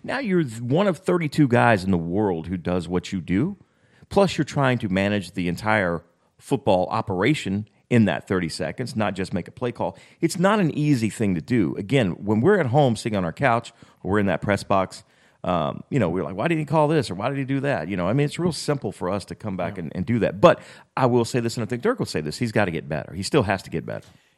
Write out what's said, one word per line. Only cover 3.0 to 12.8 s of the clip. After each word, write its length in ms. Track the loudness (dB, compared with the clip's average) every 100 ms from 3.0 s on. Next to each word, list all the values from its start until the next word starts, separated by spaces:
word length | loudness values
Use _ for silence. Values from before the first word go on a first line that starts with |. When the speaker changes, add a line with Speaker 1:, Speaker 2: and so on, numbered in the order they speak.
| -4
Speaker 1:
you 80 | -8
do, 380 | -2 0 0 -6 _ _ _ _ -2
plus 280 | 2 2 2
you're 80 | -2
trying 320 | 0 2 2
to 100 | 0
manage 420 | 0 2 0 -2
the 160 | -4 -4
entire 560 | -2 2 2 2 -2 -8 _ _ _
football 480 | -4 0 2 2 2
operation 760 | -2 -2 0 2 0 -2 -4 -6 _ _
in 160 | 4 4
that 220 | 0 -2
thirty 220 | -2 -2
seconds, 460 | -4 -6 -6 -6 -2
not 200 | -2 -2
just 180 | -4
make 140 | -6 -8
a 40 |
play 200 | -8 -8
call. 260 | -4 -6 -6 -20 _
It's 160 | -4 2
not 220 | 2 4
an 100 | 2 2
easy 320 | 2 2 2
thing 240 | 0 0 0
to 60 |
do. 340 | 0 0 0 -2
Again, 340 | 0 2 2
when 300 | -2 0 2
we're 180 | 4 2
at 80 | 2
home 280 | 4